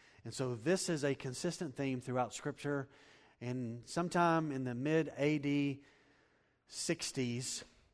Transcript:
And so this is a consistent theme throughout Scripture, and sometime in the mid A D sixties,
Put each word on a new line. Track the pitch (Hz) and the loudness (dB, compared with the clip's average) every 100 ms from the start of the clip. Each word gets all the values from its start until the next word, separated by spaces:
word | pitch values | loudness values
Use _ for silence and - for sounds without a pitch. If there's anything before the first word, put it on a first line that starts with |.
| - - 117 | -20 -16 -10
And | |
so | - 131 120 | -4 -2 -2
this | 120 185 - | 2 2 2
is | 160 | 0
a | 143 135 | 0 0
consistent | 135 123 175 165 170 127 | -4 -4 -4 -2 -6 -2
theme | 139 127 | -2 -2
throughout | 123 127 123 - | -2 0 0 -2
Scripture, | 151 131 143 143 135 - - - - - | -6 -4 -2 -2 -4 -12 -20 -20 -20 -10
and | 120 127 120 117 117 | -6 -4 -4 -6 -6
sometime | - 175 180 170 165 156 | -2 0 4 4 4 2
in | 135 | -2
the | 127 120 | -2 0
mid | 139 160 147 - | 4 4 4 2
A | 143 151 | 2 4
D | 139 143 143 135 - - _ _ _ _ _ _ - | 2 2 2 -2 -10 -20 _ _ _ _ _ _ -16
sixties, | - - 165 - - 123 120 127 - - - _ | -6 -2 -2 -2 0 0 0 -4 -6 -10 -20 _